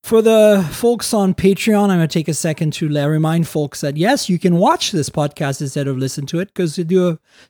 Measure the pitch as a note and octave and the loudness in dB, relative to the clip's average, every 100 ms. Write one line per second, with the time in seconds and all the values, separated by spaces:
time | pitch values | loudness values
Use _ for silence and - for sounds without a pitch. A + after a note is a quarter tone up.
0 | - A3+ A3 A3 G#3+ G3 D#3+ - A#3+ A#3+ | 2 2 4 6 6 4 0 -2 0 0
1 | - A3 F#3+ F#3 F#3+ F#3+ - G#3 G3+ F3+ | -2 0 0 2 2 2 2 2 2 2
2 | D#3+ F3 D#3 D3+ E3+ D3+ D#3 - D#3 D3 | 0 -2 -2 -4 -4 -2 -4 -2 -2 0
3 | C#3+ D#3 D#3+ E3+ D#3+ D#3 D3+ - D3 D3 | 0 0 2 0 0 -2 -4 -6 -6 -2
4 | F#3+ C#4 - F3 F#3 E3+ A3+ E4+ - F3 | 0 0 0 0 2 2 2 0 -2 -4
5 | C3+ - D3 - C#3 C#3 C#3+ D3 C#3 C3 | -4 -4 -4 -4 -6 -4 -6 -4 -4 -4
6 | C3 D3+ C#3 E3+ G3 - F3 D3 E3 F#3 | -6 -6 -6 -6 -6 -4 -4 -4 0 2
7 | F3+ D#3+ _ _ | 2 -2 _ _